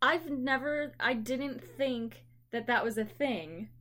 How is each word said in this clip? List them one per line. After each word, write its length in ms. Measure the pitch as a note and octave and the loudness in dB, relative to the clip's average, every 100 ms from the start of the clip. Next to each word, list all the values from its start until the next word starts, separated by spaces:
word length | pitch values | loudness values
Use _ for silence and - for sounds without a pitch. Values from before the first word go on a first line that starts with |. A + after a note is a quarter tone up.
I've 280 | B3+ E4 E4+ | 4 4 0
never, 640 | C#4 B3+ C4 C#4 D4 D4 - | -2 0 2 2 -2 -2 -2
I 140 | A3+ A#3+ | 0 0
didn't 460 | A3 B3+ C#4 C4 | 0 -2 -2 -6
think 640 | - - C4+ A#3+ A3+ - - - _ | -8 -2 0 0 -4 -8 -20 -20 _
that 160 | A#3 A3+ | -4 2
that 160 | A#3+ | 2
was 140 | A3+ A3 | 2 0
a 80 | G#3+ | -2
thing 640 | - C#4+ G#3+ D#3 E3 G#3+ - | 0 0 0 -4 -8 -10 -12